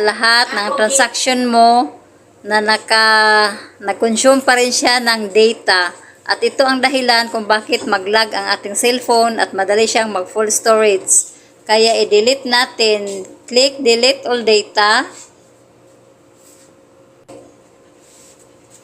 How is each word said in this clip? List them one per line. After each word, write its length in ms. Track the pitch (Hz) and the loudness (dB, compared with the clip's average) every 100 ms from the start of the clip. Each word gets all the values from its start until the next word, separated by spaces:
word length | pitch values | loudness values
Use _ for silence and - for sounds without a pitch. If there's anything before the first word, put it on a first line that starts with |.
| 214 | 0
lahat 480 | 214 226 233 240 | 0 0 2 0
ng 240 | 214 208 - | -2 -4 -2
transaction 720 | 214 - 233 - - 254 247 | 0 0 0 -2 -2 -2 0
mo 480 | 233 233 240 294 - - _ _ _ 202 | 4 4 4 0 -6 -20 _ _ _ -4
na 160 | 214 | -2
naka, 880 | 208 214 - 220 220 220 214 214 208 208 - - | 0 -2 0 2 4 4 4 4 2 -4 -14 -12
nag-consume 640 | 202 190 226 220 262 269 269 | -8 -4 -2 2 2 2 2
pa 160 | 247 | 2
rin 80 | 247 | 0
siya 320 | 240 277 247 | 0 0 0
ng 320 | 233 226 208 | 0 -2 -2
data. 560 | 196 220 233 - 185 175 - - - | 2 2 2 0 0 -2 -6 -20 -14
At 160 | - 190 233 | -8 -4 -2
ito 160 | 233 | 0
ang 160 | 269 262 | 0 0
dahilan 560 | 254 277 247 233 226 | -2 -2 0 0 0
kung 160 | 226 208 | -4 -2
bakit 400 | 214 214 240 - | -2 -2 -6 -2
mag-lag 400 | 202 185 214 220 | -4 0 0 0
ang 240 | 196 196 | -4 -4
ating 240 | 196 202 208 | -6 -6 -4
cellphone 640 | 240 247 247 233 233 226 | -2 -2 0 2 2 -2
at 160 | 190 190 | -4 -2
madali 320 | 190 208 226 | -2 0 0
siyang 240 | 233 220 | 0 -2
mag-full 400 | 196 185 220 214 | -4 -6 -4 -2
storage. 800 | - 233 220 220 190 - - - - - _ - | -2 2 2 2 0 0 0 0 -8 -20 _ -2
Kaya 320 | 220 226 220 214 | 0 2 0 2
i-delete 400 | 208 226 269 269 | 2 2 0 0
natin. 800 | 240 247 - 220 214 202 196 185 - - | -2 -2 -2 -2 -2 -4 -10 -14 -18 -4
Click 320 | 240 277 269 | 0 0 0
delete 400 | 233 233 247 269 - | 0 2 2 0 -4
all 160 | 247 220 | -2 0
data. 640 | 214 208 - 208 226 339 - - _ _ _ _ _ _ _ _ _ _ _ - - - _ _ _ - _ - - - _ _ _ _ _ _ - - - - _ _ - | 0 0 0 2 2 -2 -10 -20 _ _ _ _ _ _ _ _ _ _ _ -20 -20 -20 _ _ _ -20 _ -20 -20 -20 _ _ _ _ _ _ -20 -20 -20 -20 _ _ -20